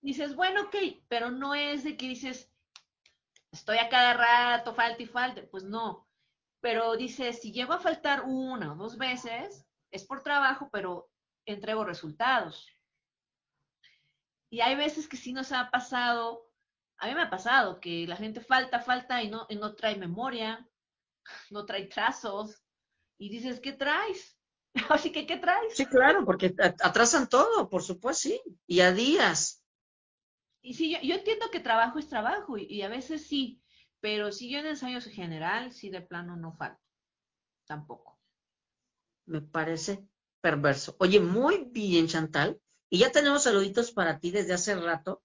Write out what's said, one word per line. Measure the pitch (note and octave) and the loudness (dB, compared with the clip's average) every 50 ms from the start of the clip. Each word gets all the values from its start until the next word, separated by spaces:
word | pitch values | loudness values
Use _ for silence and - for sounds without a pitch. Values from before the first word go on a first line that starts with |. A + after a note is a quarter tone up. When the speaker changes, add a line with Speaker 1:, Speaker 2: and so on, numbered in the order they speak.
Speaker 1:
Dices, | - C#4 C4+ B3 D4+ D4 C#4+ | -6 -6 -6 -4 -4 -6 -2
"Bueno, | C4 F4+ F#4 F#4+ G#4 G4+ | 0 0 0 2 0 -2
ok", | G4+ - G4+ G4 D#4 - - _ _ | -2 -2 -2 -4 -4 -6 -10 _ _
pero | A#3+ A#3+ A3+ A#3+ | -4 -2 -2 -2
no | B3 C4 C4+ C#4 C#4+ | -4 -6 -4 -4 -2
es | D4 D4 D4 C#4+ D4 B3+ | -2 -2 -2 -4 -4 -6
de | D4+ D4 | -6 -8
que | - B3+ B3+ | -6 -8 -8
dices, | B3+ A3 - C4 B3+ - - _ _ _ _ _ _ - _ _ _ _ _ _ _ _ _ _ _ _ _ _ - | -8 -8 -8 -10 -10 -10 -14 _ _ _ _ _ _ -20 _ _ _ _ _ _ _ _ _ _ _ _ _ _ -20
"Estoy | - - - G#3+ A#3 | -16 -6 -2 0 0
a | A#3 A#3 | 0 4
cada | B3 B3+ B3 B3 A#3+ | 6 6 6 6 6
rato, | A#3 A#3+ A#3 A#3+ A#3+ A#3+ A#3+ A#3+ A#3 A#3 A#3 A3 | 6 6 6 6 6 6 4 2 0 0 -4 0
falte | - A#3 A#3 A#3 A#3 A#3+ | 0 0 0 0 -4 -12
y | |
falte", | A3 - B3 B3 B3+ B3 - G3 | -8 -4 -4 -4 -4 -4 -8 -16
pues | - - F#3+ F#3+ | -12 -12 -12 -10
no. | G3 G#3 A3+ A3+ G#3+ F3 - _ _ _ _ _ _ _ _ _ _ _ _ | -8 -6 -6 -6 -6 -8 -10 _ _ _ _ _ _ _ _ _ _ _ _
Pero | - A#3+ A3+ A3+ A3+ A3+ A3+ | -4 -2 0 2 2 0 0
dices, | A3+ B3+ B3+ - - C4 A#3+ A#3+ A#3 - | 0 -2 -4 -6 -6 -6 -6 -6 -6 -12
"Si | A3 F#3+ | -10 -6
llego | A#3+ B3 B3+ D#4+ | -6 -2 -2 -2
a | F4+ | 0
faltar | F4+ F4+ D#4+ - - D4 C#4 C4+ - | 0 0 -2 0 0 0 0 0 0
una | C4 C4 C4 C4 C4 B3+ A#3+ F#3 D3+ D3 | -4 -4 -4 -4 -6 -6 -6 -6 -8 -8
o | |
dos | D#3+ G3 A3+ A#3+ G#3+ | -8 -10 -12 -8 -6
veces, | C4 B3+ B3 B3 B3 A#3+ A#3 A#3 D4 G4+ G4+ - _ _ _ _ _ _ - | -4 -4 -4 -6 -6 -10 -10 -8 -10 -12 -14 -18 _ _ _ _ _ _ -16
es | F#3+ - | -16 -12
por | _ C4+ C4 - | _ -14 -10 -4
trabajo, | D4 C#4+ C#4+ C#4 B3+ - - C#4+ - - | 0 0 2 4 2 2 0 -6 -8 -8
pero | G#3 G3 F#3 F3+ F3 - _ _ _ _ _ _ _ _ | -6 -6 -4 -6 -8 -10 _ _ _ _ _ _ _ _
entrego | - G#3 G3+ G3+ G#3 A3 A3 G#3+ | -10 -10 -8 -4 -4 -2 -2 -2
resultados". | F#3 E3+ - - D#3 D3+ _ A3+ B3+ C4+ A#3+ G3 E3 D#3 - - - _ _ _ _ _ _ _ _ _ _ _ _ _ _ _ _ _ _ _ _ _ _ _ _ _ _ _ _ _ _ _ _ _ _ _ _ | -4 -6 -8 -10 -12 -6 _ 2 2 2 2 0 -2 -10 -16 -20 -20 _ _ _ _ _ _ _ _ _ _ _ _ _ _ _ _ _ _ _ _ _ _ _ _ _ _ _ _ _ _ _ _ _ _ _ _
Y | - A#3 A#3 | -2 0 2
hay | A#3+ C4+ | 2 2
veces | C#4 D4 D4+ D4+ D#4+ D4+ - | 2 0 -2 -2 -4 -10 -10
que | - | -12
sí | B3+ - B3 B3+ | -14 -12 -10 -8
nos | C4+ C4 C4 C#4+ | -8 -8 -4 -2
ha | B3+ B3 B3 | -4 -2 0
pasado, | - B3+ B3+ - C4+ B3 B3 A#3+ A#3+ A#3 A#3 A#3 A#3 - - _ _ _ _ _ _ _ _ _ _ _ | -2 -2 -2 -2 -4 -2 0 0 0 0 0 -4 -6 -8 -14 _ _ _ _ _ _ _ _ _ _ _
a | - | -8
mí | G#3+ C4 | -6 -2
me | D#4+ E4+ | -2 -2
ha | - | -2
pasado | - F3+ - A#3 B3 C4+ A#3+ F#3+ F3 - | -4 -6 -2 2 4 4 4 2 -2 -8
que | - F3 E3+ E3+ E3+ | -8 -8 -6 -6 -6
la | E3+ E3+ | -6 -8
gente | F3+ G#3+ A3 G#3+ B3 | -8 -8 -10 -10 -12
falta, | - - C4 B3+ C4 B3+ - A#3 | -2 2 2 2 2 0 -2 -4
falta | A#3 - B3 B3 B3 - B3+ B3 A3+ | 0 0 -2 -2 -2 -4 -4 -4 -4
y | G3+ | -4
no, | G#3 A3+ A3 - | -6 -10 -10 -10
y | G#3+ | -10
no | G#3 G#3 G#3+ G3+ | -8 -8 -8 -8
trae | - - A3 G#3 | -4 -4 -4 -2
memoria, | G3 F#3+ E3+ E3+ G3+ A#3+ C4 B3 A#3 A3 A3 A3+ A#3+ B3 _ _ _ _ _ _ _ _ _ _ _ _ - - - - _ | -2 -6 -8 -6 -6 -6 -6 -4 -4 -6 -6 -6 -8 -12 _ _ _ _ _ _ _ _ _ _ _ _ -20 -20 -20 -20 _
no | G3+ G#3 G#3 | -12 -12 -10
trae | - F#3+ G3+ G3 | -6 -6 -6 -6
trazos, | G3 - - G#3 A#3+ - - - A3 G3 G3+ G#3+ G#3+ G#3+ _ _ _ _ _ _ _ _ _ _ _ _ _ | -6 -4 -2 -2 -2 -2 -2 -6 -6 -6 -6 -6 -8 -12 _ _ _ _ _ _ _ _ _ _ _ _ _
y | G3 G3+ | -14 -12
dices, | G3+ A#3 A3+ C4 A#3+ A#3+ | -12 -8 -8 -8 -8 -8
"¿Qué | - C4+ C#4 | -10 -12 -8
traes?". | C4+ C4+ C#4 D4+ E4+ G#4 A4+ F#4 - - - _ _ _ _ _ _ _ _ _ | -4 -2 0 0 0 0 -2 -6 -8 -10 -18 _ _ _ _ _ _ _ _ _
<laughs> | C4 - - D4+ D4+ - | -8 2 4 4 4 4
Así | E4+ - | 0 -4
que, | D#4 D4 | -4 -4
"¿Qué | - E4 | -4 -6
traes?". | - - F4 F4+ G4+ A#4 A4 - | -2 2 2 2 2 2 -2 0
Speaker 2:
Sí, | - C4+ | 0 -2
claro, | - - B3+ B3+ C#4+ D#4 G4+ C4+ | 4 6 8 10 10 8 8 6
porque | - F3+ - F#3+ F#3 F3+ - | 2 2 2 2 0 2 4
a-, | G3+ F3+ F3 - - | 4 4 4 4 2
atrasan | F3+ - A3 A#3 A#3+ - D4+ B3+ - | 4 6 6 6 8 6 4 4 6
todo, | - B3 D4+ A4+ A#4 G#4 B3 - | 6 6 6 6 6 2 2 2
por | - F3+ F3+ | -2 -4 -2
supuesto, | - F#3 F3+ - A#3+ D#4+ - - C#4+ | -2 -8 -4 -2 -2 -2 -2 -2 -2
sí, | G#4 C5 C5 F4+ F#3 _ _ | -2 -4 -4 -12 -20 _ _
y | - F3 F3+ | 0 4 6
a | F3+ F3+ F#3 | 8 8 6
días. | F#3+ A#3 C4+ D#4 F4 C4 G3 E3 D#3 - - - _ _ _ _ _ _ _ _ _ _ _ _ _ _ _ _ _ _ _ _ _ _ | 4 4 4 4 6 4 4 4 2 -2 -2 -4 _ _ _ _ _ _ _ _ _ _ _ _ _ _ _ _ _ _ _ _ _ _
Speaker 1:
Y | B3 B3+ | -16 -4
sí, | - E4 D#4 F4 | -2 -2 -2 -2
yo, | D#4+ - | -2 0
yo | C4 E4+ | 0 -2
entiendo | G4 G4 G4+ A4+ G#4+ A#4 - | 0 0 0 0 0 -2 -4
que | - E4+ | -6 -6
trabajo | E4 B3 A3+ A3 A3+ A#3+ - D#4 | 0 2 4 4 4 2 0 -6
es | D4 - | -8 -4
trabajo, | C#4+ A#3 G#3 A#3+ F4 G#4 - - C4 G#3 | -4 -2 -2 0 -2 -2 -4 -6 -8 -8
y, | F#3+ | -8
y | - G3+ G#3 G3 | -8 -8 -6 -6
a | G3 | -6
veces | A3+ B3+ C4 - D#4+ D4+ D4+ | -6 -8 -8 -8 -10 -10 -8
sí, | - D4 C#4 C4+ A#3 - _ _ _ _ _ _ _ _ _ | -4 -2 -2 -2 -4 -6 _ _ _ _ _ _ _ _ _
pero | - G#3+ G#3+ G#3+ G#3 G#3 G3+ | -4 -2 -2 -2 -2 -4 -6
si | G3+ B3 A#3+ | -8 -10 -8
yo | C4 C#4+ | -8 -6
en | D4+ | -6
ensayos | D#4 D4+ C#4 C4 B3+ B3+ B3 A#3+ | -6 -6 -6 -6 -8 -8 -8 -10
en | A3+ F#3+ | -12 -12
general, | - F3+ E3+ E3 D#3 D#3 E3+ G3 A3+ B3 B3+ B3 | -10 -8 -8 -6 -4 -4 -2 -2 -2 -4 -8 -14
sí | - - G3+ | -14 -14 -12
de | F#3 F#3 F3 | -12 -12 -12
plano | _ F3+ F3 F3 F3 F3 | _ -12 -12 -10 -10 -12
no | E3+ E3 E3 D#3+ | -10 -12 -12 -10
falto, | - D#3 A#2 - _ _ _ _ _ _ _ _ _ _ _ _ _ _ _ _ _ _ | -10 -10 -10 -10 _ _ _ _ _ _ _ _ _ _ _ _ _ _ _ _ _ _
tampoco. | _ D3+ D3+ D3+ - A#2+ - _ - _ _ _ _ _ _ _ _ _ _ _ _ _ _ _ _ _ _ _ _ _ _ _ | _ -12 -12 -12 -14 -18 -20 _ -20 _ _ _ _ _ _ _ _ _ _ _ _ _ _ _ _ _ _ _ _ _ _ _
Speaker 2:
Me | - D#3+ D#3 | -10 -8 -8
parece | D3 - _ E3 D#3 D#3+ E3 D#3+ - - G3+ G3 - _ _ _ _ _ _ _ | -8 -6 _ -4 -2 -2 -4 -4 -4 -6 -8 -8 -10 _ _ _ _ _ _ _
perverso. | - - D3+ C#3+ C#3+ E3 E3 C3 - - - _ | 0 0 0 2 2 2 2 0 -4 -12 -4 _
Oye, | F#3 F3+ F#3+ G#3 | 2 6 8 6
muy | F#3 E3+ F3+ A3 B3+ D#4 G4 G4 D4 B3 | 6 6 2 2 2 2 2 0 -2 -6
bien, | - A3+ G#3 G3 F3 E3+ E3 D#3 | -8 -6 -2 2 4 4 4 4
Chantal, | - E3 D#3+ D#3 - D3+ D3 E3+ - - _ _ _ _ _ _ | 2 -2 -2 0 0 0 0 0 0 -6 _ _ _ _ _ _
y | - F3+ | 4 4
ya | A3+ C4 B3+ | 4 6 6
tenemos | D4 D4 C#4+ C#4+ C#4+ C#4 | 4 4 6 4 4 4
saluditos | B3+ A3 G3 G3 G3 F#3+ - A#3 A#3 - | 4 4 4 2 2 0 -2 -2 -2 0
para | - F#3 E3 D#3+ D3+ | 0 0 0 0 -2
ti | - F3 | -4 -2
desde | F3 G#3 G3 E3+ F3+ | -2 -2 0 0 -2
hace | F3+ - G#3 G3+ | -2 0 -2 -2
rato. | F#3 E3+ E3+ E3 D#3 - - F#3 - _ | -2 -2 -4 -4 -4 -4 -8 -10 -10 _